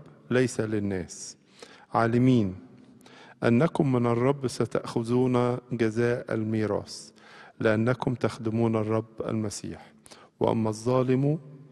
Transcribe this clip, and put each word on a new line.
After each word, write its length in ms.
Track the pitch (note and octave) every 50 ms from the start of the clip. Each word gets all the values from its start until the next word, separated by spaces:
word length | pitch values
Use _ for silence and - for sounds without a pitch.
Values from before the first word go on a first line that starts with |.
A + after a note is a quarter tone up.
| - - - - - -
ليس 300 | A#2 B2+ C3 A#2+ - -
للناس، 760 | A2+ G#2+ A2 G#2 G2+ G2 F#2+ F#2 E2 - - - - - - _ _ _ _ - - - - - - _ -
عالمين 640 | A2+ A2+ A2+ A#2 A#2+ B2+ C3 B2+ A#2 G#2 F#2 F2+ F#2+ - - - - - - - - - - - - - - - _ -
أنكم 480 | A#2 A#2 A#2+ D#3+ E3+ - - E3 C3+
من 140 | B2+ B2 A#2+
الرب 420 | A#2+ A#2 A#2 B2 C3+ C#3+ C#3 C3+
ستأخذون 1080 | A#2+ - - A#2+ - - - - - - A#2+ A2+ A2+ B2 B2+ B2+ B2+ B2+ B2 B2 A#2+ B2 B2 - -
جزاء 640 | B2 A2+ A2+ A2 G#2+ A#2 A#2+ A#2+ A#2+ - - - A2+
الميراث، 800 | A2 A2 A2 A2+ A2 G#2+ G2+ G2+ F#2 F#2+ - - - - - - - - - - - - - _ -
لأنكم 540 | A2+ A2 A2 G#2+ A2+ B2 B2+ - - - B2
تخدمون 640 | - - A2+ - - A2+ A2+ A2 A#2 A#2 A2+ A2
الرب 460 | A2 G#2+ G#2+ A2 A2 A2 - - - -
المسيح. 680 | G#2+ A2+ A2 A2 G#2 - - - F#2+ F2 - - - - _ _ - - - - - _ _
وأما 300 | - A2 A2 A2+ A2 A2
الظالم 720 | G#2+ A2 A2 B2 B2+ C3 B2+ B2+ C3 C3 C#3 C#3+ D3+ - - - - - - -